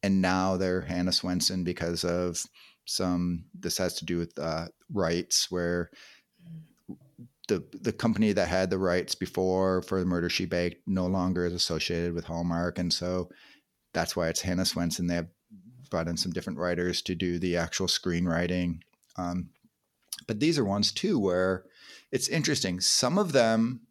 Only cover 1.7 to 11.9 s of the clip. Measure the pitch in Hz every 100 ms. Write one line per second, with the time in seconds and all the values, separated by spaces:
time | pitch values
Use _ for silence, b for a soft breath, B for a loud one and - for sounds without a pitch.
1.7 | 87 85 87 90 87 90 85 - B B
2.7 | B - - 90 87 90 87 - - 87
3.7 | - 92 - 82 85 85 - 78 80 82
4.7 | - _ 107 85 85 - - - 90 87
5.7 | 87 85 B B B B B 175 165 160
6.7 | _ _ - - - 120 _ - 98 -
7.7 | - 117 104 120 101 107 101 87 92 92
8.7 | 92 95 90 - - 92 - 92 92 95
9.7 | 92 87 95 92 87 85 - 92 90 87
10.7 | - - 92 90 95 90 90 87 87 -
11.7 | 80 -